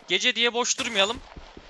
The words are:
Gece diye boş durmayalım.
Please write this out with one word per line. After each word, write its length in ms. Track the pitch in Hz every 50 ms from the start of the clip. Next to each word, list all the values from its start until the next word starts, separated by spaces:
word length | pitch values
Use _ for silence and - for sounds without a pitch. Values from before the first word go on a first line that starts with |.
| - -
Gece 280 | 175 196 214 247 240
diye 180 | 226 240 240 220
boş 260 | 240 240 - - -
durmayalım. 420 | 262 240 233 196 196 202 240 262 - - - - - - - - - -